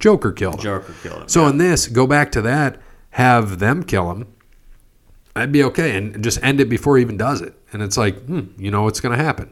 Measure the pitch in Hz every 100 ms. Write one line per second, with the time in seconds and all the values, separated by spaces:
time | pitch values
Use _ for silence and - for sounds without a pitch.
0 | 214 196 - - 95 - 104 98 - -
1 | 87 78 - 170 151 139 180 156 - 120
2 | 131 147 143 - 107 143 139 - - -
3 | _ - 127 120 107 90 104 156 - 101
4 | 87 90 117 _ _ _ - - _ _
5 | _ - _ - 131 143 135 127 160 98
6 | 101 107 110 - 131 139 131 113 143 135
7 | 123 101 117 127 85 - _ 104 101 123
8 | 107 98 123 170 95 - 98 104 107 107
9 | 127 120 156 - 95